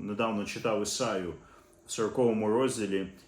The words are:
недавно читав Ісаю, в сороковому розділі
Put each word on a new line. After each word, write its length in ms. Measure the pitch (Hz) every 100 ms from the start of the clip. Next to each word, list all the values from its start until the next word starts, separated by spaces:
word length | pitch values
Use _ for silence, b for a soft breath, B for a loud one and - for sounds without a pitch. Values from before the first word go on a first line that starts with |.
недавно 440 | 101 104 113 104 98
читав 380 | - 117 107
Ісаю, 500 | 101 - 120 98 90 78 B B B B -
в 60 |
сороковому 560 | - 107 117 120 110 107
розділі 680 | 110 131 120 101 95 95 -